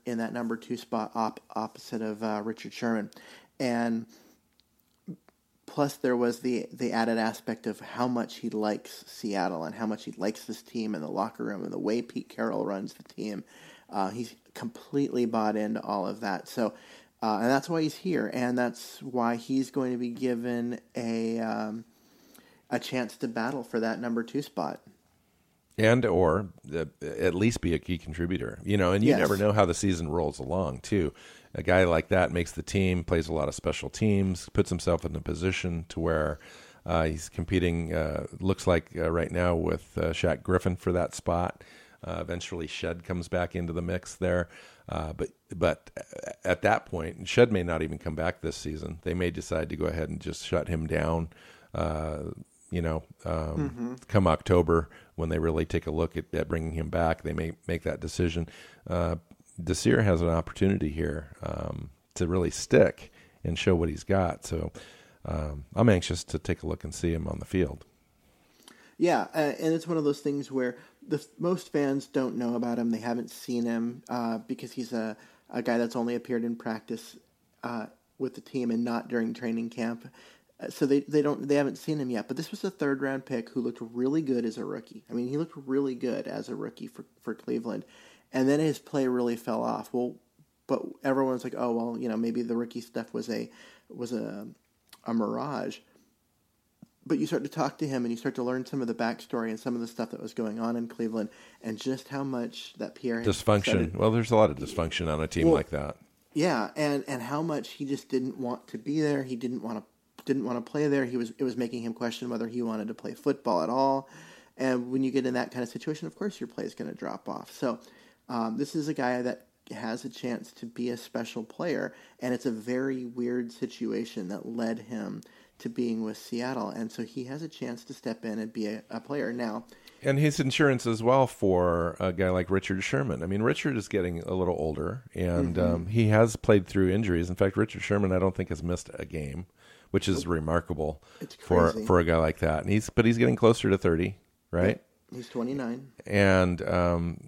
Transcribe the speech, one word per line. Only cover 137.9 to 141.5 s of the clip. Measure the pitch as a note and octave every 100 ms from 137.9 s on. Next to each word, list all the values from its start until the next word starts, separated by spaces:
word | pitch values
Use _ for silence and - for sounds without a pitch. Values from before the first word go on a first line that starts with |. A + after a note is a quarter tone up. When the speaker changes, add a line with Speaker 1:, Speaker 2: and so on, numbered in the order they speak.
| G2+ F#2+
Speaker 2:
I | F#2
don't | F#2+ F2+
think, | F2+
has | D#2+
missed | E2+ F2 - -
a | D#2
game, | D#2+ C#2+ D2 F#2 _ - - _
which | G2 -
is | F2 E2+
Speaker 1:
Nope. |
Speaker 2:
remarkable | E2+ D#2 E2+ - D#2 D2+ D2+ - -
Speaker 1:
It's | - -
Speaker 2:
for, | -